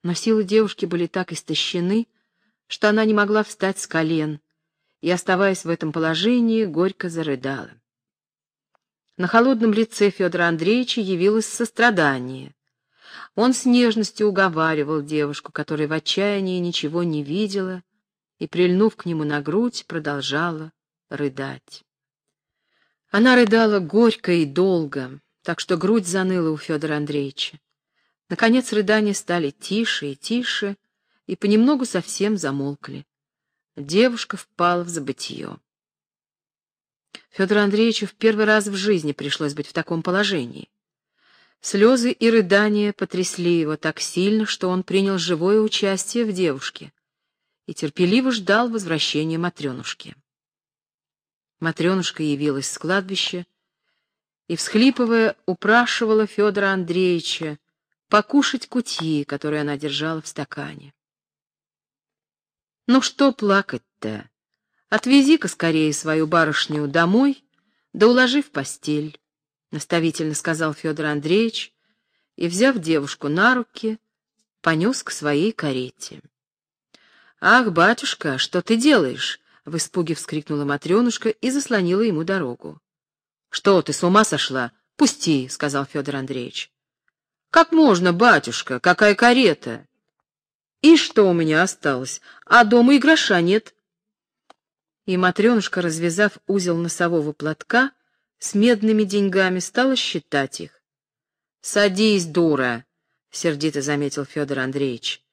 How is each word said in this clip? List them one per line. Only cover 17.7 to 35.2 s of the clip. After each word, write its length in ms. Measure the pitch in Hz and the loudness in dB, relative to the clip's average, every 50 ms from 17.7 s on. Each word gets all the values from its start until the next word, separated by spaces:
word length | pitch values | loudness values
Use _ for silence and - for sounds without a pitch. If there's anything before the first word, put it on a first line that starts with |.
| 185 180 _ _ _ _ _ _ _ _ _ _ _ | -10 -12 _ _ _ _ _ _ _ _ _ _ _
и, 80 | _ - | _ -12
прильнув 500 | - - 170 180 180 180 190 214 220 - | -8 -2 0 2 2 4 4 2 2 0
к 120 | - - | -4 -8
нему 160 | 175 165 156 151 | -6 -4 -4 -2
на 180 | 147 147 147 | -2 -4 -4
грудь, 440 | 139 156 165 208 240 247 - - - | -4 -2 -2 -2 -2 -2 -4 -8 -12
продолжала 840 | - 170 165 151 147 143 139 135 - 139 151 170 175 160 156 156 160 _ _ _ _ _ _ _ _ | -8 -10 -6 -6 -6 -6 -6 -6 -4 -4 -4 -4 -4 -6 -10 -12 -16 _ _ _ _ _ _ _ _
рыдать. 720 | - 147 147 139 131 143 135 135 131 135 _ _ - - _ _ _ _ _ _ _ _ _ _ _ _ _ _ _ _ _ _ _ _ _ _ _ _ _ _ | -8 -6 -6 -6 -6 -8 -10 -10 -12 -16 _ _ -20 -20 _ _ _ _ _ _ _ _ _ _ _ _ _ _ _ _ _ _ _ _ _ _ _ _ _ _
Она 260 | - 208 233 262 254 | 2 4 4 6 6
рыдала 440 | 262 240 202 220 226 226 214 208 196 | 6 4 4 4 2 4 2 2 0
горько 540 | 180 147 - 214 233 226 - - - - 175 | -2 0 2 4 4 4 2 0 -2 0 0
и 120 | 170 156 | 0 0
долго, 720 | 143 135 175 185 196 185 170 156 139 139 139 127 127 135 143 _ _ _ _ | 0 0 0 2 2 2 0 -2 -4 -6 -8 -10 -10 -14 -20 _ _ _ _
так 180 | _ - 170 - | _ -10 -8 -8
что 180 | - - 185 | -4 -4 -4
грудь 280 | 165 175 190 226 233 180 | -2 0 0 0 0 0
заныла 460 | 175 175 196 185 185 185 180 165 160 | -2 -2 -2 -2 0 0 0 -2 -2
у 60 | 156 | -4
Федора 400 | 147 - - 160 147 156 151 151 | -6 -6 -6 -6 -4 -4 -4 -4
Андреевича. 600 | 147 147 147 147 147 139 135 - - - - - _ _ _ _ _ _ _ _ _ _ _ _ _ _ _ | -4 -4 -4 -4 -6 -6 -6 -8 -8 -10 -10 -10 _ _ _ _ _ _ _ _ _ _ _ _ _ _ _
Наконец 440 | 175 - 233 226 233 254 254 - 208 | -4 0 2 4 4 2 0 0 -2
рыдания 400 | 214 202 196 214 214 214 208 196 | -2 0 2 2 2 2 0 -2
стали 380 | - - - 175 175 160 139 | -4 -4 -4 -4 -2 -2 -4
тише 600 | - _ - - 190 214 226 - - - 147 143 | -6 _ -8 -6 -4 -2 -2 -4 -4 -6 -8 -10
и 40 | 135 | -12
тише, 640 | _ - - 220 247 247 - - - 208 202 202 _ _ _ _ _ _ _ _ _ _ | _ -8 -4 -4 -4 -4 -4 -6 -6 -6 -6 -8 _ _ _ _ _ _ _ _ _ _
и 80 | - 185 | -12 -8
понемногу 500 | _ - 202 208 220 233 269 302 254 254 | _ 0 2 4 6 6 4 2 0 -2
совсем 520 | - - 180 170 - - - 196 208 214 | -4 -4 -6 -6 -6 -6 -4 -2 -2 -2
замолкли. 680 | 185 165 139 135 139 139 139 143 _ - - 135 139 143 _ _ _ _ _ _ _ _ _ _ _ _ _ _ | -2 -4 -6 -4 -4 -6 -6 -8 _ -14 -16 -16 -18 -18 _ _ _ _ _ _ _ _ _ _ _ _ _ _
Девушка 640 | - 143 139 165 202 240 262 240 220 - _ - | -18 -10 -2 2 4 4 2 2 -4 -8 _ -10
впала 460 | - - _ _ - 175 175 175 175 175 | -12 -12 _ _ -2 0 0 0 0 -4
в 60 | 175 | -6
забытье. 720 | 170 160 139 131 131 - | -8 -8 -8 -8 -10 -10